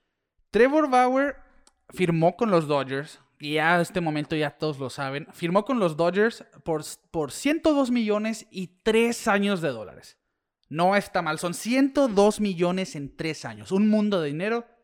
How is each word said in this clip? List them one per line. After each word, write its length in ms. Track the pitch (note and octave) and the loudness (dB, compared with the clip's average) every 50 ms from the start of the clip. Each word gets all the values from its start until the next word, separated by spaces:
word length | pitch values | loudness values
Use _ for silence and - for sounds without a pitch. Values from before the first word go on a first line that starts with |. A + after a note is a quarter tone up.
| _ _ _ _ _ _ _ _ _ _ | _ _ _ _ _ _ _ _ _ _
Trevor 380 | - G3+ A#3+ C4+ C#4+ D#4 D4+ C#4 | 2 4 4 6 6 4 2 4
Bauer 480 | B3+ B3 B3+ B3+ B3+ C4+ C#4 C#4+ - - - _ _ _ _ _ _ _ _ _ | 4 4 4 4 2 2 0 0 -4 -8 -16 _ _ _ _ _ _ _ _ _
firmó 440 | - - F#3 E3+ E3+ D#3+ E3 F3 F3+ | -4 -2 0 0 2 4 2 2 2
con 160 | - A#3+ A3 | 2 0 2
los 160 | F#3+ E3+ D#3 C#3+ | 4 2 2 2
Dodgers, 540 | D3 C#3+ C3+ C3 C3+ C3+ D3 D#3 - - _ _ _ _ | 0 0 0 -2 -6 -8 -8 -10 -14 -20 _ _ _ _
y 140 | D3+ D3 D3+ | -8 -4 -2
ya 240 | D#3 D3+ E3 F3 F3 | 0 2 4 4 2
a 40 | |
este 200 | F3 - - F#3 | 2 0 -2 -4
momento 340 | E3+ D#3+ D3+ D3+ D3+ - E3 | -4 -2 -2 -4 -4 -4 -2
ya 140 | D#3 D3+ C#3+ | -2 -2 -2
todos 300 | - _ D#3 D#3 D3 C3+ | -4 _ -4 -4 -4 -6
lo 100 | C#3 B2 | -8 -10
saben, 380 | - - C#3+ C3+ C3+ C#3+ D#3+ - | -8 -8 -8 -8 -6 -8 -10 -12
firmó 320 | - - E3+ E3+ F3 G3+ G#3 | -12 -6 -4 0 0 0 0
con 160 | - C4 A#3+ | 2 0 0
los 160 | G3 E3+ D#3 | 0 0 0
Dodgers 480 | D3 E3+ F3 F3+ G3+ G#3 A#3 - - - - _ D3 _ | 0 0 0 2 2 0 0 0 -4 -14 -20 _ -14 _
por, 160 | F3 D#3+ D3+ D3+ - - - _ _ | -6 -4 -4 -6 -8 -14 -18 _ _
por 200 | - E3+ D3+ C3 | -6 -6 -6 -6
ciento 420 | - - - C#4 D4+ D#4+ - D#4+ D4+ | -8 -4 -2 -2 -2 0 2 2 2
dos 160 | C#4+ C4+ A#3+ | 2 2 0
millones 580 | B3 A#3+ A3+ G#3 G#3 G#3 G#3+ A3 A3+ - - - | 0 -2 0 0 -2 -2 -2 -4 -6 -8 -12 -14
y 300 | - F#3 F#3 - - _ _ | -12 -12 -12 -12 -14 _ _
tres 460 | A3+ A3 A3+ A#3 A#3 A3+ - - A3+ | 0 2 2 2 0 -2 -4 -2 0
años 320 | G3+ G#3 G3+ G3+ G3+ F3 | 0 2 2 0 -2 -2
de 80 | D#3+ D3 | -2 -4
dólares. 500 | B2 A2 G#2 E2+ - - - - - _ _ _ _ _ _ _ _ _ _ _ | -4 -6 -10 -14 -16 -20 -20 -20 -20 _ _ _ _ _ _ _ _ _ _ _
No 280 | C#3 D#3 F3 F#3 G3 G3+ | -4 0 2 2 2 2
está 240 | F#3+ - - F#3+ | 0 -2 -4 -2
mal, 180 | E3+ D#3 D#3 D#3 | -2 -2 -4 -4
son 140 | - F3 E3+ | -4 -6 -6
ciento 560 | - - G#3+ B3 C4 C#4 C4+ C4+ C#4+ C#4 B3+ | -6 -4 -2 2 2 2 2 2 2 2 2
dos 320 | G3+ G3 G3+ G#3+ G#3+ - | 4 6 4 4 4 2
millones 560 | G#3+ G3+ F#3 E3 F3 F3 F3+ F#3+ F#3+ F#3 - D#3 | -2 -2 0 0 0 0 0 -2 -4 -6 -8 -10
en 180 | C#3+ C3 - | -12 -12 -10
tres 300 | - D#3+ D#3+ D3+ - - | -8 -6 -6 -6 -8 -10
años. 260 | B2 A2 G#2 G#2+ - | -14 -14 -14 -8 -2
Un 160 | F#3+ G3 G#3+ G#3+ | 0 2 4 4
mundo 340 | G#3+ G#3+ G#3 G#3 G3+ F3+ | 4 4 2 2 0 0
de 60 | D#3 C#3+ | -2 -2
dinero 380 | C#3+ D#3 F#3 G#3+ A#3 A#3 A#3 - _ _ | -4 -4 -4 -4 -4 -4 -6 -10 _ _